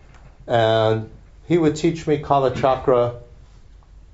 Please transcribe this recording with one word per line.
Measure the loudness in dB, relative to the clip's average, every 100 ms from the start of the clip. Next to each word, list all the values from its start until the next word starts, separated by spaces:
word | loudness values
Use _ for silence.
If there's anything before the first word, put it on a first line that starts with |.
| -20 -20 -20 -18 -2
And | 0 2 2 2 0 -6 -18 -20 -14 -2
he | 0
would | 2 0
teach | -4 -4 -4
me | -2
Kalachakra | 0 0 0 0 0 0 0 2 0 -4 -18 -20 -20 -20 -20 -20 -20 -20 -20